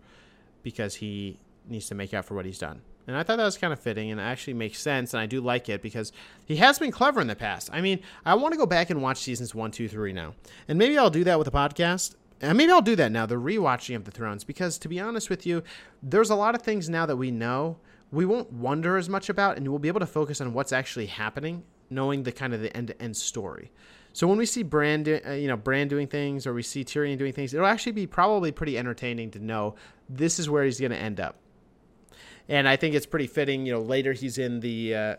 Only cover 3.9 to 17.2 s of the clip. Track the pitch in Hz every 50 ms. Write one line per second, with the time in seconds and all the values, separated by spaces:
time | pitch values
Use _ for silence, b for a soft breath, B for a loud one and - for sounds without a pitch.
3.9 | 107 107 107 110 110 107 98 113 127 - - - 127 117 113 107 - - - 151
4.9 | 143 135 127 127 - 117 110 107 127 131 120 123 123 120 - - 104 101 - 110
5.9 | 107 120 107 - B B B B B B B - 156 151 208 269 285 - 226 254
6.9 | - - 247 285 277 247 156 117 104 - 120 104 95 87 - - - 156 180 190
7.9 | 190 185 B B B B B 160 175 220 277 320 330 311 285 175 180 165 175 170
8.9 | 180 147 135 131 131 - - - 123 113 123 113 - 113 110 110 104 - 120 107
9.9 | 104 107 107 98 92 90 82 76 - - B B B B B B 151 170 220 269
10.9 | 294 294 254 196 151 160 175 180 175 156 151 135 117 143 139 143 143 - 170 170
11.9 | 180 185 - - - _ _ _ - _ - 143 165 233 302 330 370 349 220 220
12.9 | 233 180 147 113 110 113 113 110 120 123 120 147 208 220 185 143 123 120 - -
13.9 | 123 113 95 107 - - 117 110 104 101 - - 143 - 185 175 151 - - 160
14.9 | 165 175 196 220 233 220 208 - 190 175 - 175 170 170 160 B B B B B
15.9 | B B - 135 127 202 226 202 214 202 208 220 233 233 - - 214 202 165 160
16.9 | 165 165 165 156 139 123